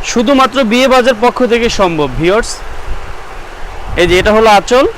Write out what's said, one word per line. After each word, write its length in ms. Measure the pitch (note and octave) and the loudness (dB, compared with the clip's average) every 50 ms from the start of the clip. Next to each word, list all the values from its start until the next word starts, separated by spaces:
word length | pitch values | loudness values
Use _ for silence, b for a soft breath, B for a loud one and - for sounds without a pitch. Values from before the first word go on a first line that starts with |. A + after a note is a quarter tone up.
| - | -8
শুধুমাত্র 600 | - - A3+ A#3+ A#3+ C#4+ C4 C4 B3+ C4+ C#4 C4 | -4 -2 -2 2 2 2 2 2 0 0 -2 0
বিয়ে 240 | G#3 A3+ B3 C4 C4 | 0 2 2 2 4
বাজার 260 | B3+ B3+ A#3 C4 B3+ G#3 | 2 4 4 2 0 2
পক্ষ 260 | A#3 A#3+ - - B3+ | 0 -2 0 0 0
থেকে 220 | G#3+ A#3 A#3 A#3 A3+ | 0 2 0 0 -2
সম্ভব 400 | - - G3 F3+ E3+ D#3 D3 C3+ B2 A#2+ | 0 0 0 0 0 -2 -2 -2 -2 0
ভিউয়ার্স। 320 | D#3+ F3 G3 A3+ A#3 - - - - - - - - - - - - - - - - - - - - - - - - - - - - - - | 0 2 2 0 -2 -4 -10 -10 -10 -10 -10 -8 -6 -6 -6 -6 -6 -8 -10 -12 -12 -14 -14 -14 -14 -14 -10 -10 -10 -10 -10 -12 -10 -6 -2
এই 100 | D#3+ F3 | 0 0
যে 120 | E3+ F3 F#3 | 2 2 2
এটা 140 | - G#3+ | 2 2
হলো 180 | G#3 A3 A3+ A3 | 2 4 6 6
আঁচল 360 | G#3 G3 - - A#3+ B3+ C#4+ A4+ - | 4 4 4 2 2 2 2 2 -2